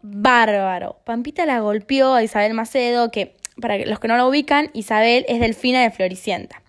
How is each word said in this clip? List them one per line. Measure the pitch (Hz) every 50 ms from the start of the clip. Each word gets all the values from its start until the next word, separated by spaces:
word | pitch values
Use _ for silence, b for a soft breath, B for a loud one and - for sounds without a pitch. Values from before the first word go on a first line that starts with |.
bárbaro. | - 208 202 202 208 262 247 240 226 214 208 196 190 190 185 175 - - - _ -
Pampita | - 233 240 240 294 - - 339
la | 302 254 226
golpeó | 214 208 208 214 208 - 269 269 262 262 262
a | 240 226
Isabel | 220 - 208 208 220 226
Macedo, | 226 220 - - 262 240 240 240 240 233 233
que, | - 214 185 - _ _ - - _ -
para | 233 226 208
los | 202 - - 214 -
que | - 220
no | 233
la | 247 254
ubican, | 254 277 302 285 - 285 294 302 294 -
Isabel | 226 202 - 220 214 226 233 240 254 254 -
es | 240 233
Delfina | 240 226 226 - - 247 254 254
de | 240 220
Floricienta. | 226 - 190 185 185 - - 208 180 - - - - - _